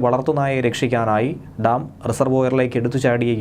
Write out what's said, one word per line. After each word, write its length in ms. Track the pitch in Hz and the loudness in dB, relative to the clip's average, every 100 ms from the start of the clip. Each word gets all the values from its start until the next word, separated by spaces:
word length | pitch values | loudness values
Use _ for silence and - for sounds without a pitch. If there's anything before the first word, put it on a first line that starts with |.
| 123 | 2
വളർത്തുനായയെ 560 | 127 131 143 139 135 123 | 0 0 0 0 0 0
രക്ഷിക്കാനായി 640 | 110 127 117 113 107 123 170 - - 110 | 0 -2 0 0 0 0 -4 -12 -2 0
ഡാം 160 | 123 - - - | 0 -4 -10 -4
റിസർവോയറിലേക്ക് 680 | - 131 131 127 127 127 123 | 0 2 2 2 2 0 0
എടുത്തു 200 | 120 131 | -2 0
ചാടിയ 280 | 131 120 120 113 | 0 2 0 0